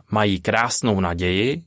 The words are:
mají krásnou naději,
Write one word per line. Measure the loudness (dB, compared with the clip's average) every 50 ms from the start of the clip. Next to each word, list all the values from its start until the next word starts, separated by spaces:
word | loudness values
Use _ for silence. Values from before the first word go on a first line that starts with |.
| -8 _
mají | 0 0 2 2 0 0
krásnou | -2 0 0 0 0 0 -2 0 0 0 2 2
naději, | 0 0 -2 -2 -2 0 0 0 0 -2 -2 -4 -8